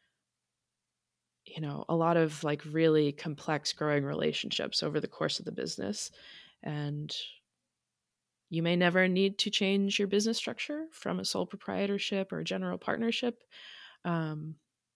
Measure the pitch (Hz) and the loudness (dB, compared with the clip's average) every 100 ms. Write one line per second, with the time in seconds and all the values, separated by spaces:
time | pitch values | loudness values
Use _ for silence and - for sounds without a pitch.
0 | _ _ _ _ _ _ _ _ _ _ | _ _ _ _ _ _ _ _ _ _
1 | _ _ _ _ - - 151 143 - 165 | _ _ _ _ -16 -8 -6 -6 0 2
2 | 165 170 160 151 156 147 156 151 165 156 | 4 4 4 0 -2 -2 -2 4 6 6
3 | 147 143 160 147 - 151 - - 151 147 | 4 2 -6 -6 -2 -2 -2 -2 0 2
4 | 139 156 156 143 - - - - 156 151 | 0 0 0 0 -2 -4 -2 -2 -2 -2
5 | - - 160 - - - - - - 208 | -4 -2 -2 -2 -6 -6 -6 -4 -4 -4
6 | - - - - - _ - 147 147 147 | -8 -12 -20 -20 -20 _ -8 -4 -4 -4
7 | 151 - - - _ _ _ _ _ _ | -6 -8 -10 -14 _ _ _ _ _ _
8 | _ _ _ _ _ 165 165 175 175 180 | _ _ _ _ _ -2 2 4 6 6
9 | 185 180 196 202 - - 190 196 196 196 | 6 6 4 2 -2 0 2 2 2 0
10 | 202 202 214 233 - 226 - 294 320 - | 2 4 2 0 -4 -6 -6 -6 -8 -8
11 | - 180 190 196 180 202 - 190 196 202 | -4 -2 -2 -2 -4 -6 -6 -2 0 0
12 | - 202 190 170 170 190 185 180 - - | -2 -2 -2 -4 -4 -2 -2 -4 -2 -2
13 | 226 233 247 233 _ - - - - - | 0 0 -2 -4 _ -20 -20 -20 -20 -10
14 | 180 170 160 156 156 156 _ _ _ | -2 -2 -2 -4 -8 -12 _ _ _